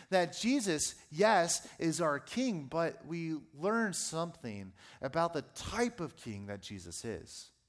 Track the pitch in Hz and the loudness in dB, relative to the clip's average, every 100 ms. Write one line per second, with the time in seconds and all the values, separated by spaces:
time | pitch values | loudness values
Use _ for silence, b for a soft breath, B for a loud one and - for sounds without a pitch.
0 | B 190 175 - 220 277 202 156 - - | B 2 2 2 2 2 2 2 0 -4
1 | B 156 214 202 170 - B B 165 156 | B 4 6 8 6 0 B B 0 2
2 | 165 143 - - 262 185 131 160 165 - | 2 2 -2 -2 0 0 -2 0 0 -2
3 | 139 170 165 156 123 139 180 226 220 170 | -8 -4 -2 -4 -6 -4 0 2 2 0
4 | - 160 170 - 120 101 95 - B B | -2 -2 -4 -6 -8 -8 -10 -14 B B
5 | 135 156 170 165 - - - 202 240 233 | -4 0 2 0 -6 -10 -6 0 0 -2
6 | 156 - - 101 101 101 - 101 87 82 | -8 -8 -10 -8 -8 -8 -8 -10 -10 -8
7 | 117 95 - - - _ | -6 -6 -8 -14 -16 _